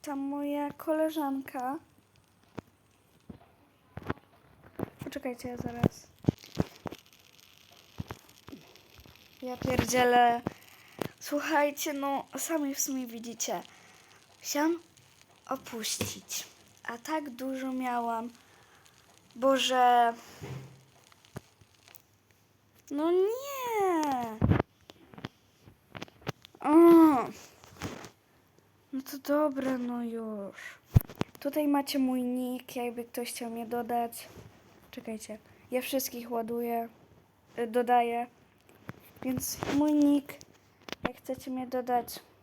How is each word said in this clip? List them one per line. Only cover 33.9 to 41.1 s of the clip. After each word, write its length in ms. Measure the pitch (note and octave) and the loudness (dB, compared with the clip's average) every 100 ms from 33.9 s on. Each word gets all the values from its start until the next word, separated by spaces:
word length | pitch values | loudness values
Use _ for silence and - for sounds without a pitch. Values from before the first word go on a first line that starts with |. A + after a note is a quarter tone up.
| A#3+ A#3 - - - - - - - - | -2 -4 -8 -16 -18 -20 -20 -20 -20 -18
Czekajcie, 480 | - - A3 - G#3+ - - - | -14 -12 -12 -12 -16 -18 -20 -4
ja 120 | B3 | -4
wszystkich 480 | B3 C4+ B3+ A#3+ A#3 | -2 -2 -4 -10 -6
ładuję, 580 | A#3+ A3 A#3 A#3+ A#3 A#3 - - - _ _ _ - | -4 -4 -4 -2 -2 -4 -12 -20 -20 _ _ _ -6
y, 80 | A#3 | -2
dodaję. 600 | A#3 A#3+ B3 A#3 A#3 A#3+ _ _ _ _ - - - - - | 0 4 4 4 0 -4 _ _ _ _ -20 -18 -18 -20 -10
Więc 360 | B3+ B3+ - - - | -4 -4 -4 -6 -2
mój 180 | C#4+ D4+ | 2 4
nick 560 | D4 C#4+ C#4+ C#4 - - _ _ _ - - | 6 6 4 0 -18 -20 _ _ _ -16 -8
jak 140 | - | -8